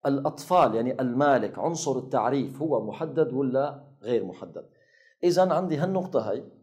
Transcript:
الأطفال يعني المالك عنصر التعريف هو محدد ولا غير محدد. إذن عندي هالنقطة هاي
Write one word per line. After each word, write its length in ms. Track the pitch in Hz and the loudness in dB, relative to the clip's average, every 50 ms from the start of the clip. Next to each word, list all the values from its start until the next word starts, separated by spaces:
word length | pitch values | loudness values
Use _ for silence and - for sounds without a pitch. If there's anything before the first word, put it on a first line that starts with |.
| - | 0
الأطفال 680 | 143 139 139 139 151 - - - - 180 180 151 120 107 | 0 -2 0 -2 -4 -6 -6 -4 2 4 6 6 6 4
يعني 260 | 113 117 127 127 - | 0 0 -2 -2 -2
المالك 580 | 131 123 120 131 147 143 139 120 107 98 - - | -2 -2 2 2 4 4 4 4 2 -2 -4 -4
عنصر 400 | 98 160 170 156 - 143 131 127 | -4 -2 -2 -2 -2 -2 -2 -2
التعريف 640 | - - - 127 107 120 139 139 123 135 135 135 | -4 -2 -2 0 2 2 2 0 -2 -4 -6 -6
هو 240 | 151 160 139 113 107 | -2 0 0 0 -2
محدد 460 | 107 101 - 165 156 135 156 156 135 | -4 -6 -6 -8 -4 0 0 0 0
ولا 520 | 127 131 139 131 123 135 139 147 139 - - - - _ | 0 -2 -2 0 0 0 -2 -2 -6 -12 -18 -20 -20 _
غير 220 | 101 113 123 110 95 | -4 -2 0 0 0
محدد. 420 | 90 85 - 92 85 - 82 - - _ _ _ _ _ _ _ _ _ _ - | -4 -10 -12 -16 -14 -14 -16 -18 -18 _ _ _ _ _ _ _ _ _ _ 2
إذن 280 | 175 175 175 185 185 | 2 4 4 4 4
عندي 240 | 160 165 185 143 156 | 4 0 0 0 -2
هالنقطة 540 | 139 165 190 190 185 185 185 - 127 110 107 | -2 0 0 0 -2 -4 0 -2 -2 -2 -2
هاي 140 | 101 127 - - - _ | -6 -6 -6 -14 -20 _